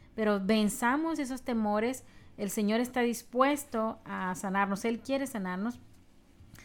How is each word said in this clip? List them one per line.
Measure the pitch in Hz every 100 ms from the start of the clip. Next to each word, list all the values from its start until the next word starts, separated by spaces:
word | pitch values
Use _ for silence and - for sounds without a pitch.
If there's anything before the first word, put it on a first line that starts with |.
| - -
pero | 214 202
venzamos | 190 220 208 - 240 277 320 302
esos | 262 262
temores. | 254 233 214 208 233 262 - - - -
El | 202
Señor | 226 208 220
está | 247 254
dispuesto | 240 226 - 247 269 285 - 226 220 - -
a | 196 185 185
sanarnos, | 196 196 196 190 233
Él | 226
quiere | - 269 269
sanarnos. | 233 185 180 220 240 - - - - - - - -